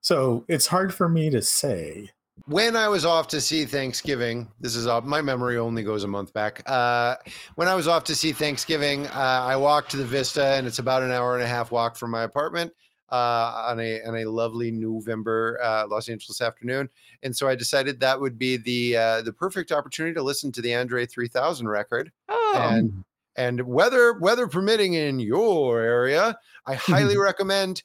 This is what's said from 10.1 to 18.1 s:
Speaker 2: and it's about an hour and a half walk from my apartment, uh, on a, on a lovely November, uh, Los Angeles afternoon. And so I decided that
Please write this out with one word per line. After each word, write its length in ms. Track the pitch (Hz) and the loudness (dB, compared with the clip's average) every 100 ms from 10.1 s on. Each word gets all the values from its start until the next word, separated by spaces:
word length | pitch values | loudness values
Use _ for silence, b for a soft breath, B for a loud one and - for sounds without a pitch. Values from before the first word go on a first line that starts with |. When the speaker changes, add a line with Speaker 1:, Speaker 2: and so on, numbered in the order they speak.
| 135 127 - 139 | -2 -2 0 2
Speaker 2:
and 120 | 135 127 | 2 0
it's 120 | 117 | -4
about 240 | 123 131 | 0 0
an 80 | 127 | 2
hour 240 | 123 123 | 0 0
and 80 | 123 | 0
a 40 | 120 | 0
half 240 | 120 117 | -2 -2
walk 260 | 120 117 - | 0 -2 -4
from 140 | 120 | -6
my 120 | 113 | -4
apartment, 480 | 113 143 151 170 165 - _ _ _ | -2 -2 -4 -4 -6 -8 _ _ _
uh, 540 | 123 120 117 117 117 117 | 0 2 2 0 -2 -4
on 120 | 117 | -4
a, 220 | 113 110 | -4 -6
on 120 | 110 113 | -6 -6
a 80 | 110 | -4
lovely 440 | 110 117 117 117 | -2 -4 -2 -6
November, 880 | 113 110 110 107 110 107 113 113 117 | -4 -4 -6 -6 -6 -2 0 -2 -2
uh, 240 | 120 110 107 | -2 0 -2
Los 200 | 107 110 | -4 -6
Angeles 300 | 110 - - | -12 -10 -6
afternoon. 480 | 117 - 120 131 139 b b b | -6 -4 -6 -4 -6 b b b
And 120 | 135 | -8
so 140 | 120 135 | -2 -2
I 60 | |
decided 440 | 131 117 143 135 131 | 0 0 0 0 0
that 200 | 131 | 2